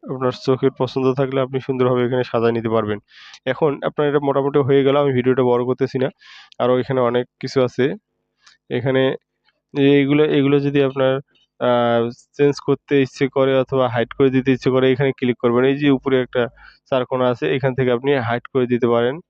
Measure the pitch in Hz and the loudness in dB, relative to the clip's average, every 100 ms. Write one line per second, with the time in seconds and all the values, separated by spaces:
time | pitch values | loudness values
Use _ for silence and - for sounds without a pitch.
0 | 311 135 127 123 - 131 135 - 127 - | -10 -4 -4 -4 -2 0 0 -2 -6 -2
1 | 131 127 135 135 127 131 - 131 127 127 | -2 0 -2 -2 -4 -4 -6 0 0 2
2 | 120 127 123 120 117 117 113 110 104 104 | 0 -2 -2 0 0 0 -2 -2 -2 -6
3 | _ - - - - 131 156 139 - - | _ -20 -20 -12 -6 -2 -2 -2 -6 -2
4 | 147 143 143 139 139 143 131 139 135 139 | 0 0 0 -2 0 0 2 2 4 2
5 | 143 127 123 127 123 120 123 127 131 131 | 2 0 0 2 2 2 0 -2 -2 -2
6 | 127 - - - - _ 123 127 123 131 | -6 -6 -20 -20 -20 _ 0 0 0 0
7 | 120 120 123 _ 131 - 123 - 127 208 | 0 0 -4 _ -6 0 -2 0 -2 -2
8 | _ _ _ _ _ _ _ 123 123 131 | _ _ _ _ _ _ _ -6 0 0
9 | 131 139 _ _ _ _ _ 143 139 143 | 0 -2 _ _ _ _ _ 0 4 4
10 | 135 147 151 147 139 143 143 143 135 135 | 4 2 2 2 2 2 0 0 -2 0
11 | 131 135 - _ _ _ 123 123 120 117 | 0 -2 -6 _ _ _ 0 0 2 0
12 | 117 123 _ _ 143 139 - 139 _ 143 | -2 -6 _ _ 0 0 -4 -4 _ 0
13 | 131 - 135 - 135 135 127 135 127 117 | 0 -2 -4 0 0 0 0 -2 -2 -2
14 | 117 - 139 131 131 127 - 131 131 127 | -4 0 2 2 0 0 0 0 2 0
15 | 139 127 127 120 123 117 131 139 147 135 | -2 -2 -4 -2 0 2 2 2 2 0
16 | 139 131 123 127 120 _ - _ _ 131 | 2 -2 -2 -4 -4 _ -20 _ _ -4
17 | 123 131 127 120 156 143 131 127 127 120 | -2 -2 -2 0 -2 -2 -2 -2 -2 0
18 | 135 143 117 120 - 135 123 120 120 117 | 0 -2 -2 -6 -4 -4 -2 0 2 2
19 | 120 147 - | 0 -4 -12